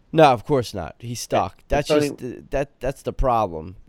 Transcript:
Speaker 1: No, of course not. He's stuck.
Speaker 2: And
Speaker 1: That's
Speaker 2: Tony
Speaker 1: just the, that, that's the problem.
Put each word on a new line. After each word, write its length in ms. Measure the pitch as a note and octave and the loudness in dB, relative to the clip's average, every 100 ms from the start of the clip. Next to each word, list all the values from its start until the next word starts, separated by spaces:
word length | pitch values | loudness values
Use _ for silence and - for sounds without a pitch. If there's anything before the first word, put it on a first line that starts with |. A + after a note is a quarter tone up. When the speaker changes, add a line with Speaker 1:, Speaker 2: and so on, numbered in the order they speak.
| _ | _
Speaker 1:
No, 120 | D#3+ D3 | 6 6
of 200 | A#2+ - | 6 0
course 280 | C#3 A#2 | -2 -2
not. 220 | G2 D2+ - | -8 -10 -12
He's 200 | A#2 A#2+ | -12 -10
stuck. 320 | - A2 F2+ - | -2 -2 -2 -6
Speaker 2:
And 40 | - | -4
Speaker 1:
That's 180 | C#3+ D3 | -2 2
Speaker 2:
Tony 200 | D3+ C#3+ | 0 0
Speaker 1:
just 80 | - | -4
the, 240 | B2+ - - | -12 -12 -6
that, 280 | C#3 C#3+ _ | -4 -4 _
that's 200 | B2 - | -8 -6
the 120 | - | -8
problem. 640 | - C3 A#2 G2+ D#2+ E2 F#2+ | -2 2 2 0 -4 -10 -16